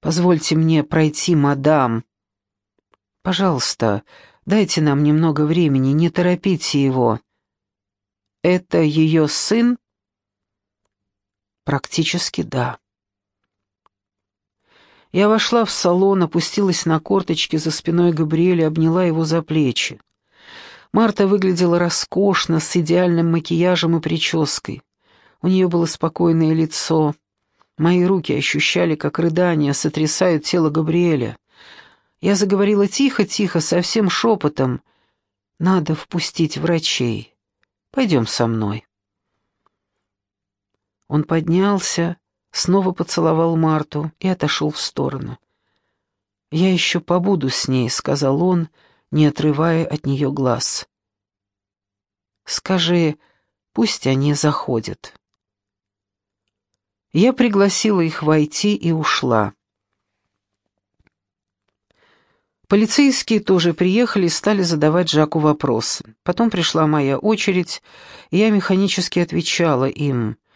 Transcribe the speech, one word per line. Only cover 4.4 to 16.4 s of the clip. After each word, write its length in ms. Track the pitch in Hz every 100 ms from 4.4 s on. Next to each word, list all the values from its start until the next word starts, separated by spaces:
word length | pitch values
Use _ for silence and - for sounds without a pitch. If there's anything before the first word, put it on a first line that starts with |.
| -
дайте 340 | 208 208 -
нам 220 | 151 143
немного 420 | 147 151 160 151
времени, 460 | 151 165 165 135 131
не 180 | 147 165
торопите 760 | 160 180 180 - 175 - 147
его". 380 | 139 131 120 110 _ _ _ _ _ _ _ _ _ _ _ _
"Это 360 | 170 180 180 175
её 480 | 156 151 160 160 151
сын?" 520 | - - 226 240 240 _ _ _ _ _ _ _ _ _ _ _ _ _ _ _ _ _ _
"Практически 760 | - 139 - - 160 175 - -
да". 360 | - 131 127 117 _ _ _ _ _ _ _ _ _ _ _ _ _ _ _ _ _ _ _ _ _ _ _
Я 160 | - 208
вошла 360 | 220 - 233
в 60 | 220
салон, 520 | - 185 180 190 196
опустилась 640 | 165 170